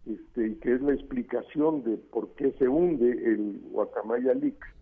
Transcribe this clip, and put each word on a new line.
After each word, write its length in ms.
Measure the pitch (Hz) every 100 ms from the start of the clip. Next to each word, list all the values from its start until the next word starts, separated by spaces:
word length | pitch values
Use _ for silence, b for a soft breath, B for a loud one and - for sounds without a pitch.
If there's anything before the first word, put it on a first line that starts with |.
| -
este, 400 | 107 - 120 110
y 60 | 107
que 180 | 123 127
es 40 |
la 140 | 143
explicación 880 | 135 - 127 113 120 - 147 156 151
de 140 | 113 104
por 360 | - 113 104
qué 200 | - 139 -
se 80 | 127
hunde 440 | 147 180 147 120
el 500 | 120 113 107 104 98 -
Guacamaya 600 | 107 101 117 107 120 127
Leaks 340 | 131 143 - - -